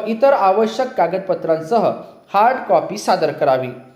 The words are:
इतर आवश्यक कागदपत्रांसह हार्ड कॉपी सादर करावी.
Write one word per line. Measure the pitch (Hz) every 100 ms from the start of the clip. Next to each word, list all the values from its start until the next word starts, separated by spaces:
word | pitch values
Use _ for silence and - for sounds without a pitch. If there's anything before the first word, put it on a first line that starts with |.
| 208
इतर | 226 277
आवश्यक | 269 196 196 220 - 254
कागदपत्रांसह | - 170 185 185 165 165 156 - 233 165 - - - _
हार्ड | 196 226 - -
कॉपी | 175 - 190
सादर | - 190 156
करावी. | 139 143 131 123 120 -